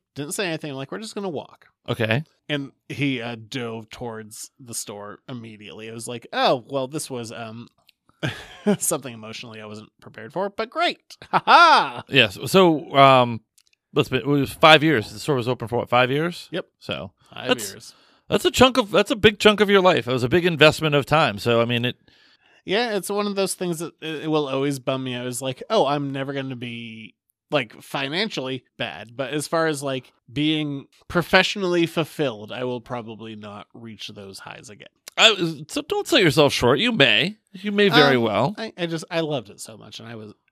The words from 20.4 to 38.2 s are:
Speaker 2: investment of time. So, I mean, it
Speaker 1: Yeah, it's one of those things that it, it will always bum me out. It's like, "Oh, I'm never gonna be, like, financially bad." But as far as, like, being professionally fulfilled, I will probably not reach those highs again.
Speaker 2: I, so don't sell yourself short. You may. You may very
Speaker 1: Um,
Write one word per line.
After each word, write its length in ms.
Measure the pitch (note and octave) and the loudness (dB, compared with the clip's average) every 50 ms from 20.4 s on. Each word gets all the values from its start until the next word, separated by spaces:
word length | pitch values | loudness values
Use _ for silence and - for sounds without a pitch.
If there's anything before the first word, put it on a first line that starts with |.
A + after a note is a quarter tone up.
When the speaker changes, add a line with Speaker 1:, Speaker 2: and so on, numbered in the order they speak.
| E3 | 2
Speaker 2:
investment 480 | F3+ E3+ C#3 D3 D#3 C#3 - D#3 D#3 C#3+ | 2 4 6 8 6 6 6 0 0 0
of 120 | C#3+ C3 | 0 0
time. 320 | - D3 D#3 D#3+ B2 G2+ G#2+ | 2 2 2 2 2 0 -2
So, 220 | - A#2 A#2 A#2 | 0 2 2 2
I 40 | A#2 | 2
mean, 200 | A#2 A#2+ A#2 A#2+ | 2 0 -2 -2
it 120 | B2 - _ _ _ _ _ _ _ _ _ _ _ _ _ - | -4 -6 _ _ _ _ _ _ _ _ _ _ _ _ _ -8
Speaker 1:
Yeah, 320 | - F3+ G#3+ A#3+ A#3+ G#3 | -4 -2 -2 -2 -2 -2
it's 140 | G3 F3 - | -4 -4 -4
one 160 | G3+ G3+ G#3 | -4 -2 -2
of 80 | G#3 G3+ | -2 -2
those 180 | G3 F#3+ F#3 - | -2 -2 -2 -2
things 260 | - F#3+ F3+ E3+ D#3 | -4 -4 -4 -4 -6
that 120 | E3+ C#3+ - _ | -8 -10 -12 _
it, 240 | - D#3 D#3+ C#3+ A#2+ | -10 -10 -8 -6 -4
it 60 | D#3 | 0
will 180 | D#3 D#3 D3 C3+ | 0 0 0 0
always 300 | C3 C3+ C#3 C#3+ C#3+ C3+ | -2 -2 -2 -2 -2 -4
bum 260 | A#2+ - C3+ C3 C3 | -4 -4 -4 -4 -4
me 100 | B2+ B2 | -6 -6
out. 120 | B2 B2 | -6 -6
It's 160 | B2+ B2+ A#2+ C3+ | -6 -8 -6 -6
like, 200 | C3 B2+ - - - | -8 -8 -8 -6 0
"Oh, 180 | A3 G#3+ D#3+ | 2 2 2
I'm 240 | C3 C#3+ D3 C#3+ C#3 C3+ | 2 2 -2 -2 -4 -6
never 200 | C#3 C3+ C3+ C#3 | -6 -6 -6 -6
gonna 240 | C#3 C3+ C3+ C3 | -8 -8 -8 -10
be, 580 | A#2+ A#2+ A#2+ A#2 A#2 A#2 A#2 A2+ A2+ A2 - _ _ _ _ _ _ _ - | -10 -10 -10 -10 -12 -12 -14 -14 -16 -18 -20 _ _ _ _ _ _ _ -4
like, 300 | D3+ D3 B2 G#2+ - - - | -4 -4 -4 -4 -10 -20 -14
financially 840 | - - D3 C#3 C3+ D3 F3 A3 G#3+ - E3 C3 C3 C3 B2 - _ _ - | -10 -8 -6 -6 -4 -4 -4 -4 -4 -6 -6 -8 -6 -8 -8 -10 _ _ -10
bad." 380 | C3 A2 D2 D#2 G#2 A2+ A#2+ | -10 -10 -10 -12 -16 -14 -10
But 180 | A#2 C3+ A#2+ C#3 | -10 -8 -6 -6
as 120 | D3+ C#3 - | -6 -6 -2
far 180 | - E3 D#3+ | -2 0 0
as, 160 | D#3+ D#3 C#3 C#3 | 0 -2 -4 -4
like, 300 | C#3 C3+ C3 B2+ _ _ _ _ - A#2 | -6 -6 -6 -8 _ _ _ _ -10 -4
being 540 | C#3+ D3+ D3+ D#3 D#3 D3+ D3 C#3+ C#3 B2+ _ _ _ _ - | -2 0 0 0 -2 -2 -4 -6 -8 -12 _ _ _ _ -4
professionally 800 | - F3 D#3+ - - F#3+ F#3 - - G#3+ F#3+ F3+ F3 F3 E3 | -2 -2 0 2 4 4 4 2 -2 -4 -2 0 0 0 0
fulfilled, 640 | D#3+ - F3 D#3+ - - - D#3 C3 A2+ G#2 G#2 G#2+ G#2+ | 0 0 -4 -4 -4 -4 -4 -4 -4 -4 -6 -10 -12 -10
I 120 | A2+ B2+ | -8 -6
will 160 | B2+ B2 B2 | -6 -8 -8
probably 560 | A#2+ - B2+ B2 A2+ A2 A2+ G#2 A2+ A2+ A2 | -10 -10 -10 -10 -10 -12 -14 -14 -14 -14 -14
not 300 | G#2+ G#2 G#2 G2+ G#2 - _ - | -14 -16 -16 -16 -16 -18 _ -20
reach 340 | A#2+ A#2 A2+ A2 G2+ - - | -20 -18 -18 -16 -16 -16 -16
those 300 | G#2+ G#2 G2+ G2 F#2+ - | -16 -16 -18 -16 -16 -18
highs 320 | - A2 G#2+ - - - | -18 -18 -18 -18 -18 -20
again. 180 | G#2 - - - _ _ _ - - | -20 -20 -20 -20 _ _ _ -8 2
Speaker 2:
I, 460 | - F#3+ A3+ G#3+ F#3+ F3+ E3 E3 C3+ D#3 - | 4 4 6 6 4 -2 -4 -4 -6 -10 -8
so 140 | - C#4+ D4 | -8 -6 -4
don't 260 | - G4+ G#4 G4+ - | -4 -4 -4 -2 2
sell 100 | E4+ C#4 | 4 4
yourself 340 | G3+ D3+ C3+ D#3 D3 C3+ - | 4 6 6 6 4 4 4
short. 260 | - B2+ A#2+ C3 C#3+ | 2 2 4 4 4
You 100 | G3+ B3 | 2 0
may. 460 | A#3 - C#3 A#2+ G#2+ G#2+ C3 F#3 G#3+ - _ _ - | 2 4 4 4 4 4 2 0 -4 -10 _ _ -18
You 180 | F#3 F#3 G#3 | -12 -8 -4
may 180 | G3+ G3+ G#3 G3 | 0 2 4 6
very 280 | A3+ A#3+ C#4 C#4+ - | 6 6 6 6 4
Speaker 1:
Um, 60 | B2 | 4